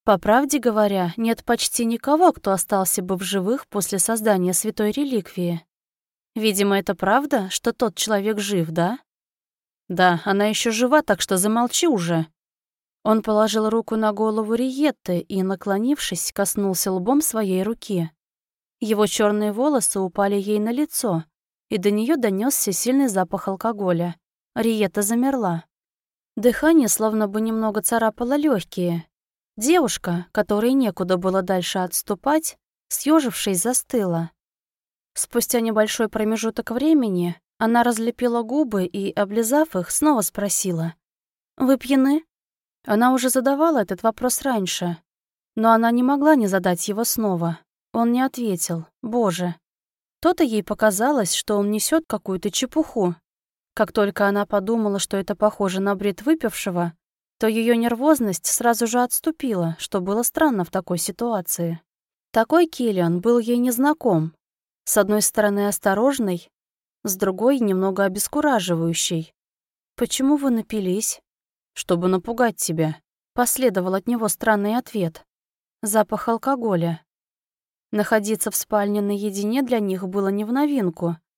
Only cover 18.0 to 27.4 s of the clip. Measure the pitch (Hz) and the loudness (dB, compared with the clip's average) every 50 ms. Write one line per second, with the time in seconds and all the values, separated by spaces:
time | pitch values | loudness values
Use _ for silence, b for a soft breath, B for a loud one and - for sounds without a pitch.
18 | 165 160 _ _ _ _ _ _ _ _ _ _ _ _ _ - 233 214 220 202 | -2 -4 _ _ _ _ _ _ _ _ _ _ _ _ _ -6 -2 -2 0 2
19 | 214 196 - - 214 208 208 208 214 208 202 220 262 302 294 247 - - - 196 | 0 0 2 2 2 2 2 0 -2 -2 -2 0 0 0 0 0 0 -2 -2 -2
20 | 190 180 - 202 202 202 202 202 196 208 214 208 214 226 240 277 302 - - - | -4 -4 -2 -2 0 0 0 -2 -2 0 -2 -2 -2 -2 -2 -2 -2 -4 -4 -4
21 | - 214 170 160 156 _ _ _ _ _ _ _ _ - - 180 180 208 202 208 | -2 -2 -2 -2 -4 _ _ _ _ _ _ _ _ -6 -4 0 0 2 2 2
22 | 226 254 330 277 233 208 190 190 226 277 277 - - 202 180 - - 240 262 277 | 2 0 0 2 2 0 0 0 0 0 0 -2 -2 -2 -2 -2 0 0 2 2
23 | 277 247 190 190 185 175 - 190 - 202 190 180 - 226 226 202 202 180 175 165 | 2 2 2 0 0 0 -2 -6 -4 -6 -6 -4 -4 -4 -4 -2 0 0 0 0
24 | 175 175 170 _ _ _ _ _ _ _ - 240 226 233 226 214 202 180 - 208 | 0 -4 -6 _ _ _ _ _ _ _ -4 -2 0 0 2 0 0 0 0 -2
25 | 202 202 233 233 254 277 277 254 220 180 170 170 - _ _ _ _ _ _ _ | -2 0 0 2 2 2 0 0 0 -2 -2 -4 -6 _ _ _ _ _ _ _
26 | _ _ _ _ _ _ - 220 202 247 214 - 294 320 330 320 247 208 - - | _ _ _ _ _ _ -4 2 2 2 4 4 4 6 6 6 6 4 2 0
27 | 220 220 220 214 214 196 196 214 | 0 0 2 0 0 0 0 -2